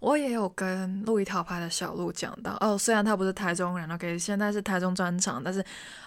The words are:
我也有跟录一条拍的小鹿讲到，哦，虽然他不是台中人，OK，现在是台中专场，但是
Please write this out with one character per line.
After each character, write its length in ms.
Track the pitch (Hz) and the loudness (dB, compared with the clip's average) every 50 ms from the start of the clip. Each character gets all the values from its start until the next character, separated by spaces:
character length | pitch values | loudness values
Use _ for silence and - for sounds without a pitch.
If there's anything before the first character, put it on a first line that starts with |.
我 180 | - 233 294 302 | 2 4 4 4
也 140 | 285 262 | 4 2
有 160 | 233 233 202 180 | 0 0 0 -2
跟 560 | - - 196 185 185 190 190 185 190 196 214 | -2 -2 -2 -2 -2 -2 -4 -4 -4 -2 0
录 160 | 220 226 208 | 2 2 2
一 40 | 196 | 2
条 200 | 190 196 180 170 | 0 0 -2 -2
拍 160 | - 180 175 | -2 -4 -4
的 100 | 170 165 | -4 -4
小 240 | - - 180 - 170 | -4 -4 -4 -4 -4
鹿 160 | - 180 170 | -4 -4 -4
讲 260 | 170 - - - - - | -4 -4 -8 -8 -8 -8
到， 140 | - - - - | -6 -6 -2 2
哦， 160 | 196 214 202 | 2 4 4
虽 160 | 196 - 233 | 4 4 4
然 120 | 226 208 208 | 6 6 6
他 120 | 220 214 | 4 4
不 60 | 190 | 4
是 100 | 190 190 | 2 0
台 220 | 190 - 202 175 175 | 0 0 0 0 2
中 240 | 175 180 175 180 180 | 2 0 0 -2 -4
人， 100 | 165 160 | -4 -4
OK， 260 | 170 170 175 175 175 175 | -4 -4 -2 -4 -2 -2
现 180 | 175 - 202 | -2 0 0
在 140 | 196 208 208 | 0 2 2
是 100 | 208 208 | 0 0
台 200 | 202 208 190 180 | 0 0 0 2
中 120 | 185 185 | 2 2
专 240 | 185 196 185 175 175 | 2 2 2 0 2
场， 240 | 185 - 214 - - 151 | 0 0 0 -2 -4 -4
但 100 | 180 190 | -2 -2
是 100 | 196 185 - - - - - - - - | -2 -4 -4 -10 -14 -14 -16 -16 -18 -20